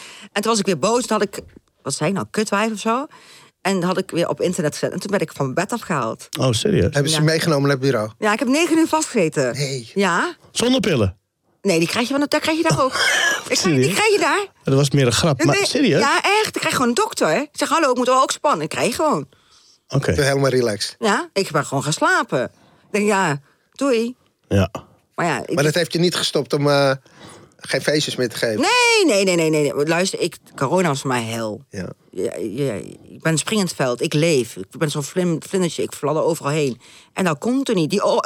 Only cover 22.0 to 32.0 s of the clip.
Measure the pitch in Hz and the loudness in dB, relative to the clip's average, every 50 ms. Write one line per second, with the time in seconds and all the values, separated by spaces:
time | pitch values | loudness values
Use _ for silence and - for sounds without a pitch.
22 | 294 330 370 339 277 - 170 131 117 - _ _ _ _ _ _ _ _ - 208 | 2 2 2 2 0 0 -2 -2 -4 -4 _ _ _ _ _ _ _ _ -4 -2
23 | 208 208 208 190 190 165 139 143 - _ _ _ _ _ _ - 269 277 247 226 | 0 2 2 2 2 0 0 -2 -6 _ _ _ _ _ _ -2 0 0 2 2
24 | 233 233 254 _ _ _ _ _ _ - 92 101 92 - - - - - _ _ | 0 -2 -6 _ _ _ _ _ _ -2 2 2 2 0 -2 -10 -16 -16 _ _
25 | _ _ - - 160 170 143 113 - - - 165 143 156 147 180 165 - - 170 | _ _ -6 -4 -2 -2 -2 -2 -4 -4 -2 0 2 2 2 0 -2 -2 0 0
26 | 170 180 165 - - - - 160 135 - - 147 143 143 143 143 139 135 135 135 | 0 2 0 0 -4 -2 -2 -2 -2 0 -2 0 2 2 2 4 4 2 0 -2
27 | _ - - - - - - - - - _ _ - - - 139 - - 147 156 | _ -20 -20 -20 -20 -20 -20 -20 -20 -20 _ _ -10 -6 -6 -4 -2 0 0 0
28 | 147 - 123 - 127 113 - - - 117 107 107 277 392 480 494 480 466 466 440 | 0 -2 -2 -2 -4 -4 -2 -2 -2 -2 0 0 0 2 2 4 4 4 4 4
29 | 392 311 214 196 202 185 180 170 160 160 156 151 147 139 - 139 147 151 165 170 | 4 4 4 4 4 2 2 2 2 4 4 2 2 2 0 0 0 2 2 0
30 | 185 190 - - - 175 - - _ - - - 143 123 160 185 185 160 139 135 | 0 -2 -2 -2 -4 -4 -6 -8 _ -16 -8 -4 -2 0 0 2 2 2 0 -2
31 | - 143 127 123 117 113 113 113 113 110 104 92 - _ - 101 90 - - _ | -2 -2 -2 -2 -2 -4 -6 -6 -6 -6 -6 -8 -12 _ -12 -10 -10 -10 -12 _